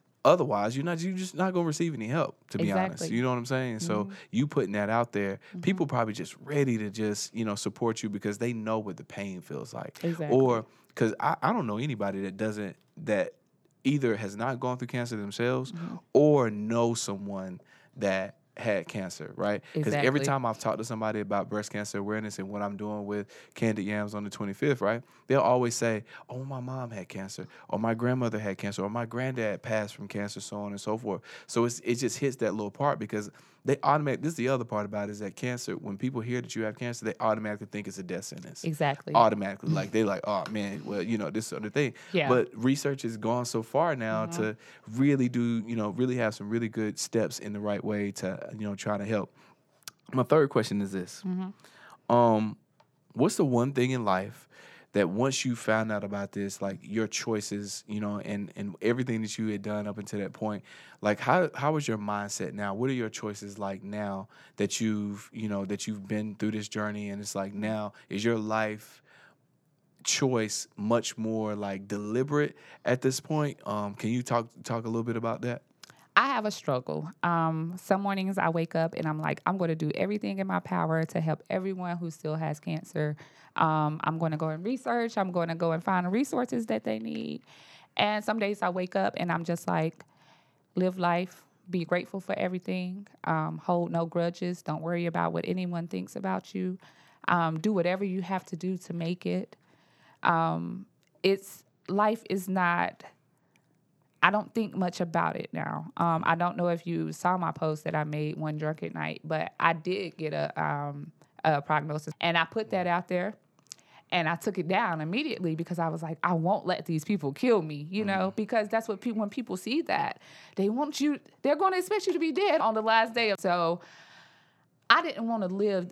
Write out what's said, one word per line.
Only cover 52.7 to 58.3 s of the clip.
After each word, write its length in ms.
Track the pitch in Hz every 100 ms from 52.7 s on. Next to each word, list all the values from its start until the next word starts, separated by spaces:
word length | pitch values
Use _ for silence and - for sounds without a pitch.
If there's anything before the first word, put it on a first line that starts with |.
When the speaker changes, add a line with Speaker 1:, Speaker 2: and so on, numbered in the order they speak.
| _ _ _ _
Speaker 1:
what's 240 | 113 170 -
the 80 |
one 280 | 143 120 135
thing 180 | 135 127
in 120 | 127
life 440 | 104 95 98 - - - - - -
that 140 | 104 87
once 380 | 104 135 131
you 100 | 127
found 340 | 117 - 110 110
out 140 | 104
about 300 | 101 101 98
this, 280 | 101 98 -
like, 180 | 98 90
your 260 | - 110 107
choices, 800 | - 117 107 - 101 101 - -
you 140 | 104
know, 180 | 104 104
and, 320 | -